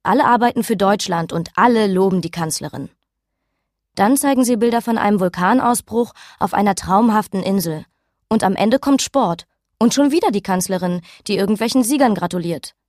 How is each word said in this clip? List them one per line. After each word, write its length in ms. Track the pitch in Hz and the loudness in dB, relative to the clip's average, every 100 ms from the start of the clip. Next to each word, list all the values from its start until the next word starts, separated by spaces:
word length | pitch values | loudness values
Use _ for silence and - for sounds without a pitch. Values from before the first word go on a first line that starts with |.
Alle 240 | - 233 294 | 0 2 2
arbeiten 380 | 240 240 240 | 4 2 0
für 140 | - 202 | -2 0
Deutschland 540 | 196 202 - 170 165 | 2 0 -2 -4 -4
und 180 | 165 165 - | -6 -4 2
alle 300 | 240 226 208 | 2 4 2
loben 360 | 185 190 180 | 2 2 0
die 100 | 170 | -4
Kanzlerin. 580 | 170 160 - 147 139 135 _ _ _ _ _ _ _ _ _ _ - | -6 -6 -6 -8 -10 -14 _ _ _ _ _ _ _ _ _ _ 0
Dann 220 | 240 269 | 2 2
zeigen 260 | 285 269 | 2 2
sie 120 | 247 240 | 2 2
Bilder 260 | 233 233 | 0 0
von 160 | 233 226 | -2 0
einem 220 | 208 208 | 0 2
Vulkanausbruch 960 | 180 175 180 254 240 240 - 226 233 - - - | 0 0 0 2 2 -2 -2 -4 -4 -8 -20 -8
auf 140 | 185 | -4
einer 200 | - 208 | 0 0
traumhaften 720 | 190 - 190 233 214 - 196 | -2 0 2 4 2 -2 -4
Insel. 420 | 180 196 165 156 - _ _ _ _ | -2 -2 -2 -8 -12 _ _ _ _
Und 140 | 220 | 0
am 120 | 190 190 | 0 0
Ende 240 | 220 269 | 2 2
kommt 220 | - 277 | 2 0
Sport. 440 | - 277 208 170 - _ _ _ | 0 0 0 -4 -10 _ _ _
Und 160 | 233 | 0
schon 180 | - 285 | 2 2
wieder 200 | 320 453 | 2 0
die 100 | 202 | -2
Kanzlerin, 600 | 196 185 180 185 180 175 - - - | -2 -4 -2 -4 -4 -6 -8 -16 -4
die 80 | 190 | -2
irgendwelchen 480 | 196 214 226 262 | 0 0 0 0
Siegern 320 | 220 285 254 190 | 0 2 2 0
gratuliert. 600 | 175 180 170 160 - _ | -4 -4 -6 -8 -10 _